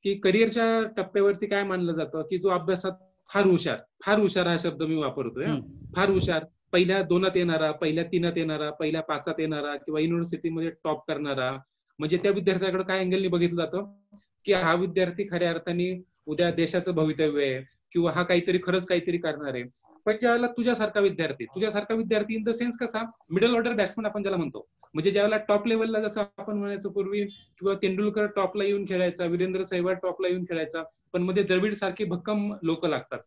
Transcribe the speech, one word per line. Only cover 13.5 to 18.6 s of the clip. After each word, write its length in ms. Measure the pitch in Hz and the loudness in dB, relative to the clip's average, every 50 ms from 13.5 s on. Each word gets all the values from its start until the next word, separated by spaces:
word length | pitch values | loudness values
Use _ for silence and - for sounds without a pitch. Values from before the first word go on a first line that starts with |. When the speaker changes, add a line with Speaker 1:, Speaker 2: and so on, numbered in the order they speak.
| 170 | 2
Speaker 1:
जातं 280 | 170 165 156 - 185 208 202 - - _ _ - - _ _ _ _ _ | 0 -2 -2 -2 -6 -6 -6 -12 -20 _ _ -20 -20 _ _ _ _ _
की 80 | 202 196 | 2 2
हा 220 | 185 175 165 165 | 4 4 4 2
विद्यार्थी 540 | 175 185 190 160 190 185 175 175 180 202 202 | 2 2 0 2 2 2 2 0 -4 -4 -4
खऱ्या 200 | 180 170 175 170 | 0 0 0 0
अर्थाने 540 | 170 165 - 180 170 175 175 180 185 180 180 _ _ _ _ | 0 -2 -4 -4 -2 -2 0 -2 -2 -6 -10 _ _ _ _
उद्या 240 | - 151 147 175 175 | -8 0 2 2 2
देशाचं 440 | 170 165 170 165 170 180 175 180 175 | 4 2 0 2 0 -2 0 0 0
भवितव्य 500 | 160 156 156 156 - 160 151 143 147 143 | 2 2 2 2 2 0 2 2 2 0
आहे 180 | 139 131 131 131 _ _ _ _ _ - | 0 0 -4 -8 _ _ _ _ _ 0
किंवा 200 | 175 170 170 156 | 0 2 2 2
हा 100 | 170 180 | 0 2
काहीतरी 360 | 175 180 175 175 190 180 180 | 4 4 2 4 2 0 0